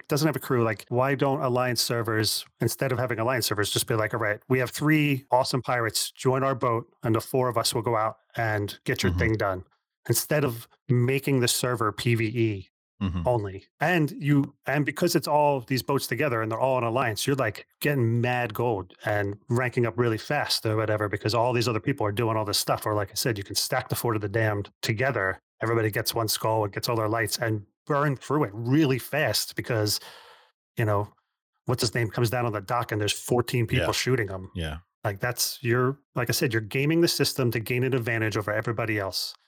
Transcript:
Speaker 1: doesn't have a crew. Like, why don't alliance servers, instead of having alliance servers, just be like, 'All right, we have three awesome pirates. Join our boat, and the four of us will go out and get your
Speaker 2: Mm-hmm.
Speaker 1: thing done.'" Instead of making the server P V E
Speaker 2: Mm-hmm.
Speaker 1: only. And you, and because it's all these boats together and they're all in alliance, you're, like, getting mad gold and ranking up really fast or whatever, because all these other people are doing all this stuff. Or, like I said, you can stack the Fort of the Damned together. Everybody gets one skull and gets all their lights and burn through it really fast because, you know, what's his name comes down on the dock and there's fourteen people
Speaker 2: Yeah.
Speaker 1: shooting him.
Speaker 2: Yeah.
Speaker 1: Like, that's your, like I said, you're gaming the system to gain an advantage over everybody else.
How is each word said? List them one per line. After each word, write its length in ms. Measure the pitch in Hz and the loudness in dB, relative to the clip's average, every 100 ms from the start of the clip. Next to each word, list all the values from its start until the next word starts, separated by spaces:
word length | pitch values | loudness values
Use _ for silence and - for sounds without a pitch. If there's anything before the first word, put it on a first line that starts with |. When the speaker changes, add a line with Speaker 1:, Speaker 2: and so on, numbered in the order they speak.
| - | -2
Speaker 1:
doesn't 160 | 147 156 | 0 2
have 80 | 131 | 0
a 40 | |
crew. 240 | - 123 | 0 2
Like, 220 | 113 107 - | 2 -2 -2
why 240 | 123 135 | 0 2
don't 260 | 135 139 135 | 2 2 2
alliance 420 | 135 123 127 117 | 0 0 0 0
servers, 600 | - 117 113 110 104 - - - | 0 -2 0 0 0 -2 -6 -2
instead 320 | 117 - 139 | -2 0 -2
of 60 | 120 | -2
having 220 | 123 110 | 0 2
alliance 260 | 117 131 - | 2 0 0
servers, 240 | 104 101 | 0 0
just 160 | - - | 0 0
be 80 | |
like, 180 | 113 107 | 0 0
'All 60 | 117 | 0
right, 200 | 107 107 - | 0 -2 0
we 80 | 131 | 0
have 140 | 120 | 0
three 540 | - 147 156 147 131 - | 0 4 4 4 0 2
awesome 320 | 127 135 135 | 2 4 0
pirates. 500 | - 123 113 - - | 0 0 0 -2 -4
Join 320 | - 131 131 | -2 2 2
our 120 | 135 123 | 2 0
boat, 320 | 127 117 - _ | 0 0 -4 _
and 100 | 120 | 0
the 80 | 113 | 0
four 260 | - 135 127 | 2 0 2
of 120 | 117 | 0
us 160 | 113 123 | 0 0
will 80 | |
go 120 | 117 113 | 0 0
out 220 | 110 - _ - | 0 -4 _ -4
and 420 | 113 107 101 - - | 0 0 -2 -6 -6
get 180 | 127 | -2
your 80 | 98 | 0
Speaker 2:
Mm-hmm. 80 | 87 | 2
Speaker 1:
thing 140 | 113 110 | 2 2
done.'" 280 | 101 95 - _ _ _ - | 0 -2 -8 _ _ _ -2
Instead 340 | 117 - 151 | 0 2 0
of 240 | 131 117 - _ - | 0 -2 -12 _ 0
making 520 | 123 123 135 147 135 | 2 2 0 2 2
the 60 | 123 | 2
server 440 | - 127 117 107 | 0 0 0 0
P 240 | - 123 113 | 0 0 0
V 100 | 110 | 0
E 440 | 120 113 98 - _ _ - | 0 0 -2 -10 _ _ -4
Speaker 2:
Mm-hmm. 260 | 98 87 104 | -2 0 0
Speaker 1:
only. 380 | 120 101 95 - - | 0 -2 -10 -14 -4
And 300 | 156 175 147 | 0 2 0
you, 440 | 247 147 143 143 - - | 0 2 2 2 -4 -4
and 200 | 143 143 | -2 -2
because 280 | 151 175 | 0 2
it's 140 | 165 - | 2 2
all 320 | 147 147 139 117 | 2 4 2 -2
these 160 | 127 | -4
boats 240 | - 135 - | 0 -2 -2
together 340 | 120 147 117 | -2 0 0
and 80 | 110 | -2
they're 100 | 113 | 0
all 180 | 131 127 | 0 0
in 80 | 117 | 0
alliance, 420 | 120 123 101 - | 0 -2 -2 -2
you're, 80 | 139 | 0
like, 320 | 113 - - - | -2 -4 -14 -4
getting 400 | 147 139 117 120 | 0 2 2 2
mad 320 | 120 123 120 | 0 0 -2
gold 400 | 107 120 101 92 - | -2 -2 -2 -6 -8
and 320 | 110 104 101 101 - | -4 -2 -2 -6 -2
ranking 360 | 120 127 - 117 | -2 0 0 0
up 100 | 107 | 2
really 200 | 120 110 | 0 0
fast 480 | - 147 117 - 110 | -2 -2 -2 -2 0
or 120 | 110 | 0
whatever, 320 | 107 107 104 | 0 0 -2
because 240 | 104 120 | -2 -2
all 180 | 117 120 | 0 2
these 160 | 120 117 | 2 0
other 140 | 107 | -2
people 240 | - 127 107 | -2 -2 -2
are 80 | |
doing 240 | 104 117 113 | 0 0 0
all 80 | 104 | 0
this 140 | 101 | -2
stuff. 260 | - 120 110 | 0 -2 0
Or, 80 | |
like 160 | 104 98 | -2 -2
I 40 | - | -4
said, 220 | 131 104 | -2 -2
you 60 | |
can 120 | - 101 | -4 -4
stack 340 | - 131 - | -2 -2 -2
the 60 | - | -2
Fort 200 | 120 107 | 0 -2
of 60 | |
the 80 | 101 | -2
Damned 400 | 113 110 101 98 _ | 0 0 0 -6 _
together. 600 | - 110 131 120 95 90 _ - | -4 0 0 0 -2 -2 _ -6
Everybody 300 | 113 117 110 | 0 2 2
gets 240 | 117 - 117 | 0 -2 -2
one 140 | 110 | -2
skull 340 | - 113 110 | 0 0 0
and 80 | 104 | 0
gets 160 | 110 - | -4 -2
all 80 | 117 | 0
their 140 | 110 | 0
lights 280 | 113 107 - | 0 0 -2
and 280 | 117 107 98 _ - | -2 -2 -6 _ -2
burn 280 | 143 147 131 | 0 0 -2
through 300 | - 147 120 | -2 0 0
it 60 | |
really 460 | 104 117 147 147 127 | -2 2 4 4 2
fast 580 | - 143 131 104 - - | -2 0 0 0 -4 -6
because, 420 | - 113 107 104 - - - - _ _ _ - | -2 0 0 -2 -6 -20 -20 -20 _ _ _ -2
you 80 | 107 | 0
know, 260 | 101 101 _ _ _ _ _ - | 0 -2 _ _ _ _ _ -4
what's 160 | 123 | -2
his 120 | 120 | -2
name 160 | 123 110 | -2 -2
comes 200 | - 120 | 0 0
down 160 | 123 120 | 0 -2
on 80 | |
the 80 | 104 | -4
dock 320 | 95 123 113 | -2 -2 -2
and 80 | 104 | -2
there's 100 | 104 | -2
fourteen 560 | - - 123 - 123 110 | -2 0 0 2 0 2
people 200 | 127 85 | 2 0
Speaker 2:
Yeah. 40 | |
Speaker 1:
shooting 380 | - 127 127 98 | 0 0 0 0
him. 200 | 95 92 92 | -6 -10 -6
Speaker 2:
Yeah. 220 | 78 76 - _ | -6 -8 -14 _
Speaker 1:
Like, 160 | 107 95 | -6 -4
that's 400 | 123 123 - - | -4 -2 -4 -2
your, 360 | 120 123 127 143 _ - | 0 2 2 -2 _ -4
like 140 | 120 | -2
I 40 | |
said, 200 | - 147 | 0 2
you're 80 | 113 | 0
gaming 400 | 107 135 143 165 | -2 -2 2 4
the 80 | 165 | 4
system 420 | - 131 - 123 | 4 0 2 0
to 80 | 117 | 0
gain 240 | 104 123 | -2 -2
an 100 | 127 | 0
advantage 440 | 131 117 113 110 107 | 0 0 0 0 0
over 160 | 104 | -2
everybody 440 | 107 120 110 113 107 | -2 -2 -2 -2 -2
else. 360 | 95 - - - | -2 -4 -8 -10